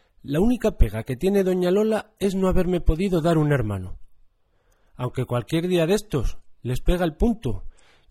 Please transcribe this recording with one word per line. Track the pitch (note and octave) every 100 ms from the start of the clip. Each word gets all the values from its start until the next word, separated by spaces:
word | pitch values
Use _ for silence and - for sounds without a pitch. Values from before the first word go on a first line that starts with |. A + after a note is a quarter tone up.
| _ _
La | - C#3+
única | A3 B3 A3 -
pega | - A2
que | - B2
tiene | F#3+ G3+
doña | F#3 F#3 F3+
Lola | G3 A3 G#3+ - -
es | G3 F#3+
no | F#3+
haberme | F3+ F3 F3+
podido | - D#3+ G3+ F3
dar | D#3+ D#3+
un | D3+
hermano. | C#3+ A2 G2 F#2 - - - _ _ _ _ _ _ _ -
Aunque | B2 - B2
cualquier | A#2+ - E3 F3
día | F3+ D#3+
de |
estos | G#3 - D3 - - - -
les | A#2 B2+
pega | - F3 F3+
el | D3+
punto | A3+ A3+ B2+ G#2 - - - _ _